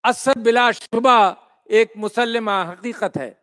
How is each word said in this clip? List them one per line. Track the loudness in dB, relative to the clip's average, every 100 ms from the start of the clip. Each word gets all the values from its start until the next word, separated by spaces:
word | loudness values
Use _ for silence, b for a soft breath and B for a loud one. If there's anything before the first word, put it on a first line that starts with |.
असर | -2 -2 -2 0
बिलाशुबा | 2 2 0 -2 -6 0 4 4 4 0 _ _ _
एक | 0 0 -4
मुसल्लमा | -6 -2 -2 -2 -2 -4
हकीकत | -4 -8 -10 -6 -6 -6
है। | -10 _